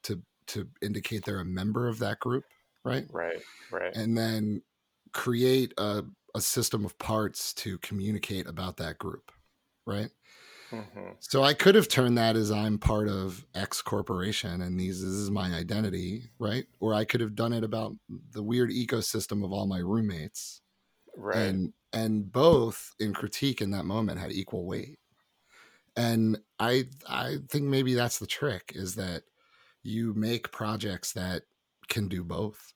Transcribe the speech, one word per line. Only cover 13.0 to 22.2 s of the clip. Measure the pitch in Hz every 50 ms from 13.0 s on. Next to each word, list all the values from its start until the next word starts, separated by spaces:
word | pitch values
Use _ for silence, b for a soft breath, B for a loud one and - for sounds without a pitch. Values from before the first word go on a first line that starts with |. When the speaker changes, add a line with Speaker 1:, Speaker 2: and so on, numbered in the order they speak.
| 107
Speaker 1:
of | 104 98 98 95 95 90 98 - _ -
X | 92 98 - - -
corporation | - - - 101 98 - 95 92 90 104 104 - - 95 85 90
and | 90 90 90 92
these, | 92 92 92 92
this | 95 95
is | 92 101 104 98
my | 104 98 95 90 87
identity, | 82 90 87 107 104 110 101 92 90 90 90 101 117 123 - _
right? | _ 117 104 107 131 131 _ _ _
Or | 95 110 107
I | 107 110
could | - - 117
have | 117 107 104
done | 104 117 117 120
it | 113 110
about | 107 110 110 110 107 107 107 _
the | - - 104 - - - 104 104
weird | 107 120 123 123 117
ecosystem | - 123 120 113 123 107 101 - - 107 92 - 104 104 98
of | 92
all | 95 101 101
my | 98 95 90
roommates. | 87 90 104 113 113 104 92 80 76 - _ - - - - - _ _ _ _ _ _ _ _ _ - -
Speaker 2:
Right. | - 98 101 98
Speaker 1:
And, | 117 95 95 95 95 92 - - _ _ _
and | - 110 113 110 110 107